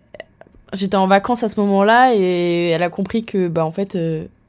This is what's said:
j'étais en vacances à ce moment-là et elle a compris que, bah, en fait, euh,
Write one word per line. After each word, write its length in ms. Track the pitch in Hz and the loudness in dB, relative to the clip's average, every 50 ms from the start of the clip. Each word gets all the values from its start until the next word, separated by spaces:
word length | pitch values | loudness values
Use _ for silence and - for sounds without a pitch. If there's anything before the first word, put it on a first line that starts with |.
| _ _ - - - - _ _ - _ _ - _ _ | _ _ -20 -20 -20 -20 _ _ -20 _ _ -20 _ _
j'étais 240 | - 190 196 190 208 | -8 -6 -4 -2 0
en 100 | 190 190 | 0 4
vacances 380 | 190 196 196 196 - 247 226 233 | 4 4 2 2 0 -2 -2 -2
à 40 | 208 | -4
ce 120 | - 214 | -2 -2
moment-là 520 | 202 202 196 196 196 214 226 247 262 262 240 | 0 2 2 2 4 4 6 6 4 4 4
et 560 | 202 185 180 180 175 175 175 170 175 170 175 165 | 2 2 2 0 0 0 0 0 0 0 0 0
elle 80 | 160 | 0
a 80 | 175 - | -2 -4
compris 340 | 196 - 196 - - 226 226 | -4 -6 -6 -4 -4 -6 -6
que, 220 | - - 190 180 | -4 -4 -2 -2
bah, 180 | 175 160 165 160 | -2 -2 -2 -2
en 60 | 156 | -2
fait, 240 | 160 196 202 196 - | -4 -6 -8 -6 -4
euh, 320 | 180 165 165 160 156 170 - - _ _ | -4 -4 -4 -4 -6 -8 -12 -18 _ _